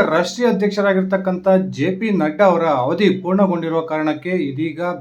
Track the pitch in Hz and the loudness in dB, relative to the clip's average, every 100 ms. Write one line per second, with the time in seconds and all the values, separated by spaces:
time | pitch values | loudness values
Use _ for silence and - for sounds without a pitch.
0 | 160 160 180 - 240 185 202 196 202 190 | 2 2 0 0 0 2 0 0 0 2
1 | 190 190 185 180 190 190 190 123 160 190 | 0 -2 -2 -2 2 2 2 -2 -2 -2
2 | 220 190 151 175 202 170 165 135 127 175 | -2 0 0 2 4 4 2 0 0 2
3 | 196 - 175 190 196 170 160 160 160 156 | 2 2 0 2 2 0 -2 -2 -2 -2
4 | 156 147 180 185 139 135 160 151 175 175 | -2 -4 -4 -4 -2 -4 -6 -4 -6 -6